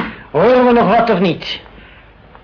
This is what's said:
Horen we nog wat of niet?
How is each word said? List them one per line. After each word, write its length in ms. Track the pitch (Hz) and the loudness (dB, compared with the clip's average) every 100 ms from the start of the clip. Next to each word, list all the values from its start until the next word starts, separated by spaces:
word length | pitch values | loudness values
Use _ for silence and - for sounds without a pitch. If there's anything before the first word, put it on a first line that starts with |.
| - - - | -6 -12 -6
Horen 360 | 147 214 254 247 | 0 2 4 4
we 60 | |
nog 240 | 240 180 226 | 2 2 0
wat 140 | 233 | 0
of 80 | 190 | 0
niet? 420 | 185 - - - - - - - - - - - | -2 -4 -8 -14 -16 -20 -20 -20 -20 -20 -20 -20